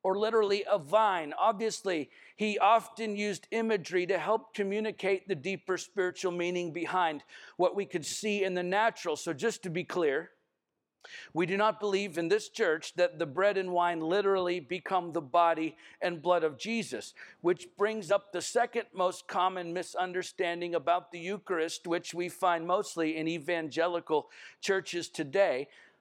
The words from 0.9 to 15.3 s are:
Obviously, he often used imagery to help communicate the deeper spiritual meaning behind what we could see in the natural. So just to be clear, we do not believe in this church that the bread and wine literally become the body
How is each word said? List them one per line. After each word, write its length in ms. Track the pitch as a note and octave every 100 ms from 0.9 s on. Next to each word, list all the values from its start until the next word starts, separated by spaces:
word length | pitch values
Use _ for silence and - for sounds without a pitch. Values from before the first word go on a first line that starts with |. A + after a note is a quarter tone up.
| G3+ A3 F3+ D3+
Obviously, 760 | D3+ G3 G#3 A3 - F#3+ E3+ C#3 - - -
he 220 | G#3+ G#3
often 580 | G3 A3+ - - A3 G#3
used 300 | G#3 F#3+ -
imagery 560 | A3+ A3+ G#3+ D3 F3+ F3+
to 140 | F#3
help 340 | D#3+ A3 -
communicate 760 | - G3 G3+ A3 F#3+ F#3+ G3 -
the 80 | E3+
deeper 400 | D#3 F#3+ - F3+
spiritual 560 | - - F3+ F3+ F#3
meaning 400 | F3 F3 F3+ F3
behind 520 | D#3 E3 F#3 E3 D3+ - - - -
what 180 | F3 G3+
we 80 |
could 220 | G3 F3 D3
see 380 | - G#3+ G#3
in 100 | F#3+
the 80 | F3+
natural. 540 | F3+ G3 A3+ - F3+ D3+
So 180 | -
just 300 | D3+ A3+ -
to 80 | F#3
be 120 | E3
clear, 460 | F3+ F3+ D#3+ C#3 E3+ _ _ _ _ _ _ _ - - -
we 140 | D#3 F3
do 100 | G3
not 220 | G#3+ -
believe 400 | G#3 G3 G3+ D#3+
in 80 | E3
this 200 | G#3+ -
church 460 | - G3 D#3+ -
that 240 | - F3+ D#3+
the 80 | D#3+
bread 320 | C#3 G3+ F#3+
and 160 | F#3
wine 260 | F3 F3 E3
literally 600 | D#3+ F#3+ G3 G3 F3 F3
become 520 | C3+ F3+ - F#3+ F3
the 100 | D#3+
body 540 | C#3